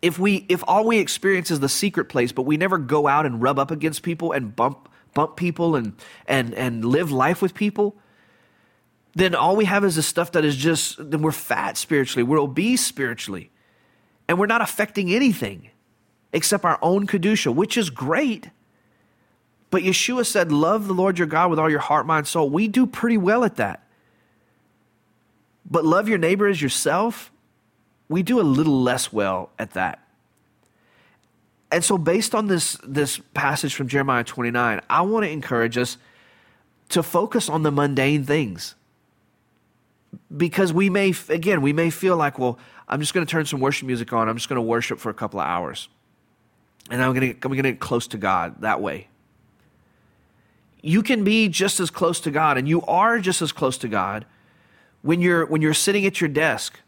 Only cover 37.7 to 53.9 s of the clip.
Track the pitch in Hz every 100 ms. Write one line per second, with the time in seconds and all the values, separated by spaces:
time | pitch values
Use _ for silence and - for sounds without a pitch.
37.7 | 143 143 139 135 151 131 151 127 87 -
38.7 | - _ _ _ _ _ _ _ _ _
39.7 | _ _ _ _ - _ 147 170 175 185
40.7 | 160 196 190 196 175 - 165 165 175 139
41.7 | 147 165 156 185 175 147 - 127 120 -
42.7 | - - 135 151 185 160 165 147 143 131
43.7 | 143 131 123 117 120 113 117 - 131 113
44.7 | 117 113 117 117 101 110 98 76 87 82
45.7 | - - _ _ _ _ _ _ _ _
46.7 | _ - 123 127 127 131 117 139 135 135
47.7 | 123 - 135 - 107 98 92 85 - 107
48.7 | 95 98 76 - _ _ _ _ _ _
49.7 | _ _ _ _ _ _ _ _ _ _
50.7 | _ 156 180 220 247 202 220 214 160 190
51.7 | - 175 - 170 170 165 147 156 135 135
52.7 | 165 - 170 214 233 185 175 160 - 139
53.7 | 127 120